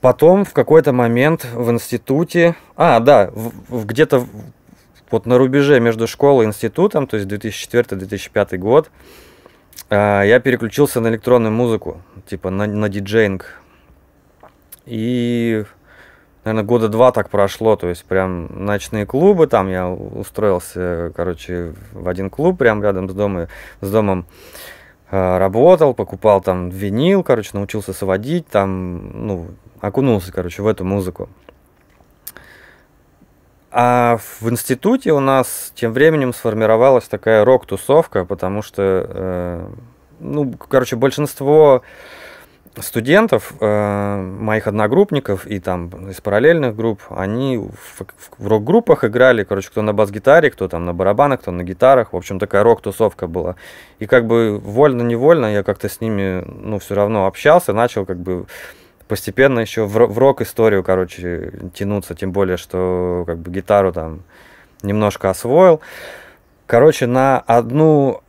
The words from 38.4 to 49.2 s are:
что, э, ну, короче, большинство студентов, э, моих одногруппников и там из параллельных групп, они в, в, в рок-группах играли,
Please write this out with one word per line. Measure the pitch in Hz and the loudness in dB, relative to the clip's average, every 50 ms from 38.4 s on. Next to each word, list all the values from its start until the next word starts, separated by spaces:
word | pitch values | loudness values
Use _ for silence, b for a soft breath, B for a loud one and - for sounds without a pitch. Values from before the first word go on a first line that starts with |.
| - 95 98 104 104 | -6 -6 -6 -6 -8
что, | - _ - 98 | -10 _ -2 -2
э, | 95 95 92 - - - - 92 92 90 90 90 87 87 85 90 95 - - - 117 _ _ _ _ _ _ | 0 0 0 -2 -4 -8 -8 -8 -6 -6 -6 -6 -8 -8 -10 -10 -12 -16 -18 -20 -20 _ _ _ _ _ _
ну, | 165 139 139 147 147 131 113 - - - | -12 -8 -4 -4 -4 -4 -6 -12 -10 0
короче, | - 135 127 - - | 0 0 0 0 -4
большинство | 117 123 135 - - 151 143 - - 139 135 147 156 156 147 135 127 B B B B B B B B B B B B B B B B B - _ - | -2 -2 -2 0 -2 -6 -6 -6 -6 -2 4 6 6 8 8 6 4 B B B B B B B B B B B B B B B B B -20 _ -14
студентов, | - - - 123 110 127 156 202 220 220 - 110 - - - - | -14 -6 -6 -6 -2 2 2 2 4 4 0 -2 -2 -6 -10 -4
э, | - 104 104 104 104 104 101 101 101 101 101 | -2 0 0 0 0 -2 -2 -2 -4 -4 -4
моих | 101 92 92 95 98 110 110 107 110 107 | -6 -8 -8 -10 -8 -4 -2 -2 -2 -2
одногруппников | 110 101 107 107 107 120 170 208 202 - 143 - - 101 92 - | -2 -2 0 0 0 2 2 2 2 0 -6 -4 -4 -6 -6 -6
и | - 107 98 | -8 -10 -8
там | - - 90 90 87 85 87 90 90 98 | -4 -4 -6 -6 -6 -10 -12 -14 -14 -14
из | 95 - | -16 -10
параллельных | - 104 98 107 120 151 170 165 147 123 107 | -6 -2 0 4 4 4 4 4 0 -2 -4
групп, | 107 113 117 107 98 - - | -2 -4 -4 -4 -4 -10 -16
они | - - 92 95 107 120 135 139 131 117 | -10 -6 -6 -4 -4 -4 -4 -4 -4 -4
в, | 98 101 101 - - - - - | -6 -8 -12 -18 -20 -20 -16 -18
в, | 95 _ - _ - - - | -18 _ -18 _ -20 -20 -20
в | _ 107 101 | _ -2 0
рок-группах | 110 107 104 117 175 233 233 - - - - | 0 0 2 2 2 2 4 4 2 2 2
играли, | 117 101 120 | -2 2 4